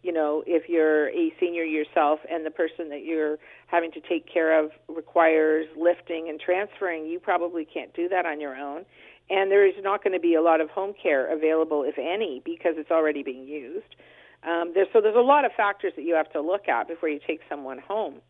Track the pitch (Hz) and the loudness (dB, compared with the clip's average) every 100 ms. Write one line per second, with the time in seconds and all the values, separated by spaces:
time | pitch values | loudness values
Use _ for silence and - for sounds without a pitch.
0 | 180 165 151 151 - 165 160 170 156 151 | -2 -2 0 -2 0 -2 2 2 4 4
1 | 147 165 160 - 175 170 165 156 151 175 | 0 0 -2 0 -2 -2 -4 -4 -2 0
2 | 147 151 - 165 156 156 160 - 160 143 | 2 0 -4 -6 -6 -4 -4 -4 -10 -10
3 | 139 160 151 151 - - _ 170 165 156 | -6 -2 -2 -4 -10 -20 _ -2 -2 -10
4 | - 170 - 175 160 160 156 - - 165 | -4 -4 -2 0 4 4 2 -6 -14 -14
5 | - 180 165 160 156 156 156 156 170 175 | -2 4 4 6 4 2 -2 0 0 0
6 | - 165 165 151 - 180 202 - 190 160 | -4 -8 -8 -8 -2 -2 -2 -6 -6 -6
7 | 156 175 202 175 175 175 156 165 123 - | -6 -8 -2 -2 -2 -6 -8 -10 -10 -6
8 | 175 185 170 151 147 131 143 147 190 - | -2 -2 -2 -6 -8 -10 -10 -12 -16 -20
9 | - - _ 190 196 196 196 190 196 202 | -20 -20 _ 0 4 6 6 4 -4 -2
10 | 202 185 170 165 165 160 156 - 196 202 | -2 0 2 4 4 4 2 -4 -8 -4
11 | 185 139 127 156 156 160 156 151 139 147 | 0 0 0 0 2 2 0 0 -2 -4
12 | 139 196 208 127 - 170 175 160 151 165 | -6 -4 -4 -6 -10 -4 -4 -4 0 2
13 | 156 147 139 127 131 151 127 180 220 - | 2 -2 -6 -10 -12 -12 -10 -12 -14 -20
14 | - - - _ 160 170 170 170 190 226 | -20 -20 -20 _ -4 -4 0 0 4 4
15 | 208 220 247 294 262 - 208 196 190 - | 4 4 6 6 4 0 -2 -2 -6 -6
16 | 151 160 156 156 151 202 180 117 - 165 | -2 0 0 -4 -2 -2 -2 -2 -2 -4
17 | 165 147 - 156 - 147 135 127 - 208 | -4 -4 -6 -8 -8 -12 -10 -14 -8 -6
18 | 185 123 _ | -6 -10 _